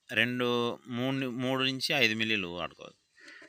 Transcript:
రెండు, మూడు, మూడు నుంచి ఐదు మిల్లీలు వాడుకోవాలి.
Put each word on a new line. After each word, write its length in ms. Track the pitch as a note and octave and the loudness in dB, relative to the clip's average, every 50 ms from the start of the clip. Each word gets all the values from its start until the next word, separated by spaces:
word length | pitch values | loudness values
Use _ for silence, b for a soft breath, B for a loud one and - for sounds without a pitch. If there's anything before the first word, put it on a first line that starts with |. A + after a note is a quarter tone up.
| _ - B2 | _ -2 2
రెండు, 640 | G#2+ A2+ B2 B2 B2 B2 A#2+ A#2+ A#2+ A#2+ A#2+ G2 - - | 2 2 2 2 0 0 2 2 2 0 0 -2 -6 -8
మూడు, 440 | - B2 A#2+ B2 C3+ C3+ C3+ C3+ B2+ | -8 -4 -2 -2 -2 -2 -2 -2 -4
మూడు 340 | A#2 C3 B2+ B2+ C3 C3 C3 | -4 -2 -2 0 0 2 0
నుంచి 280 | C3 C3 C3 - - E3 | 0 0 -2 -2 0 2
ఐదు 220 | C#3+ A#2+ A2 A2 | 4 4 4 4
మిల్లీలు 340 | A2 A2+ A2 A2+ G#2 F#2 F2 | 2 0 0 0 0 -2 -2
వాడుకోవాలి. 460 | F2 F2 E2 - - - - - - _ _ _ _ B B B B B B | -4 -4 -6 -6 -8 -10 -18 -18 -20 _ _ _ _ B B B B B B